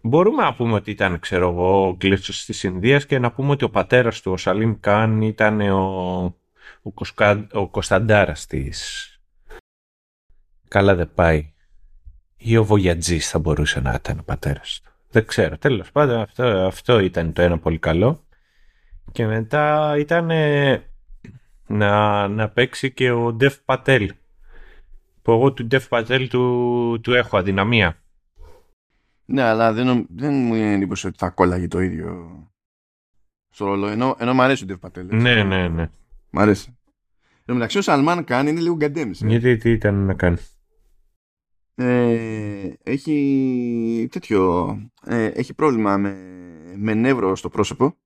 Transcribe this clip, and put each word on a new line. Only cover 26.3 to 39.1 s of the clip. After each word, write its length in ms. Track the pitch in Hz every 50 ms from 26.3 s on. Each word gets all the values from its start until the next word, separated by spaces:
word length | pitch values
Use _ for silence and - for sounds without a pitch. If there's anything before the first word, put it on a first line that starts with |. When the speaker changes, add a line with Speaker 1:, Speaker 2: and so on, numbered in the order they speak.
Speaker 1:
του, 680 | - 123 123 123 123 123 123 120 120 120 120 117 117 113 113
του 120 | - 123
έχω 220 | 123 120 117 -
αδυναμία. 680 | 101 90 98 95 95 98 107 120 113 98 85 80 _ _ _ _ _ _ _ _ _ - - - - _ _ _ _ _ _ _ _ _ _ _ _ _ _
Speaker 2:
Ναι, 120 | - 143 127
αλλά 300 | 113 110 110 113 113 110
δεν 140 | 110 123
νομ-, 200 | 127 127 120 107 -
δεν 240 | 87 85 127 147 143
μου 200 | 139 127 117 113
είναι 180 | 113 110 107 104
εντύπωση 340 | 98 98 92 98 90 -
ότι 120 | 98 90 _
θα 120 | - 90
κόλλαγε 380 | - - 92 90 90 90 87 85
το 120 | 82 90
ίδιο 600 | 92 92 87 80 80 85 87 90 85 82 90 - 80 _ _ _ _ _ _ _ _ _ _ _ _ _ _ _ _ _ _ _ _ _
στο 160 | _ - 104
ρόλο. 220 | 98 98 98 98
Ενώ, 300 | 104 107 107 123 135 131 -
ενώ 160 | 117 120 127
μ' 60 | 131
αρέσει 240 | 127 131 135 - 98
ο 20 | 95
Dev 180 | 98 90 -
Patel, 100 | 92 _
έτσι. 200 | - 90 92 107
Speaker 1:
Ναι, 260 | 110 117 120 120 113 104
ναι, 260 | 98 95 95 90 87
ναι. 220 | 82 82 82 80 - _ _ _ - - _ _
Speaker 2:
Μ' 80 | - 71
αρέσει. 400 | 101 107 101 95 - - - _ _ _ _ _ _ _ _ _ _ _ _
Εν 80 | _ _
τω 100 | - 123
μεταξύ, 240 | 123 117 107 - 196
ο 40 | 196
Σαλμάν 420 | - 165 139 139 160 175 175 156
Καν 220 | - 123 123 139
είναι 140 | 147 151 170
λίγο 140 | 170 170 175
γκαντέμις, 480 | 160 147 147 143 165 151 110